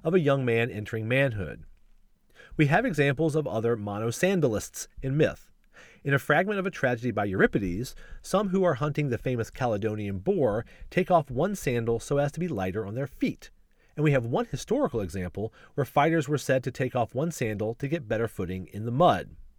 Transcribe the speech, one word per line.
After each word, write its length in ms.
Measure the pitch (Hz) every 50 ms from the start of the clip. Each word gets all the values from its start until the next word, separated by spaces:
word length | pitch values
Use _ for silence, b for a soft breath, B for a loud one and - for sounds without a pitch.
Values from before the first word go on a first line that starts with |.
| B
of 100 | 165 180
a 60 | 185
young 240 | 143 143 139 139 127
man 260 | 120 113 113 117 123
entering 380 | - 107 101 - 117 110 107
manhood. 560 | 113 127 135 139 135 110 101 85 67 - - - - - - - - - _ _ - _ _ _ _ B B B B B
We 80 | - 151
have 200 | 135 165 208 254
examples 480 | 247 160 147 143 143 131 143 165 151 139
of 140 | 156 147
other 300 | 90 98 113 107 117 120
monosandalists 1120 | 107 104 104 101 104 113 120 - - 180 185 202 170 147 120 104 95 - - - - - - - -
in 140 | - 135 139
myth. 360 | 156 143 - - - - - - _ _ _ B B B B B B B
In 100 | 139 139
a 60 | 139
fragment 400 | - - 147 170 190 214 208 190
of 60 | 180
a 60 | 196
tragedy 400 | - - 139 123 123 113 123 123
by 140 | 101 107 104
Euripides, 720 | 101 92 113 143 - - 120 101 87 85 104 131 - - B B B B B
some 280 | B - 185 196 214 185
who 160 | 185 196 185
are 100 | 175 139
hunting 320 | 110 147 151 143 151 147
the 100 | 135 117
famous 320 | - - 135 123 117 107 -
Caledonian 680 | - - 131 120 107 98 110 107 107 107 104 98 98 90
boar 460 | 98 185 208 175 131 104 101 120 - B B B B B
take 200 | - 180 180 -
off 220 | 180 160 147 -
one 240 | 117 127 175 208 196
sandal 460 | - - 135 120 120 113 117 117 113
so 160 | - - 143
as 160 | 143 143 139 -
to 80 | 156
be 80 | 180 170
lighter 360 | 127 95 92 95 90 87 92
on 80 | 98 110
their 140 | 131 143
feet. 440 | - - - 277 196 - - - - - _ - _ _ _ _ _ -
And 60 | 151 151
we 80 | 151
have 140 | 139 127 117
one 200 | 117 139 220 233
historical 540 | - 139 - - - 220 294 277 170 120 110
example 540 | 98 82 95 95 90 90 - 98 107 113 B B B B B
where 120 | 143 131
fighters 420 | - - 143 147 165 165 165 139
were 100 | 147 151
said 280 | 127 - - 131 131 -
to 60 | 131
take 260 | - - 131 127 -
off 180 | 123 110 - -
one 160 | 127 165 175
sandal 420 | - - 127 107 107 98 107 113 120
to 120 | - 143
get 220 | 135 165 170 117 107
better 180 | 113 110 117
footing 400 | 101 - - 92 85 92 92 92 - -
in 100 | 101 110
the 80 | 120
mud. 380 | 123 143 180 156 101 85 - - - - - - -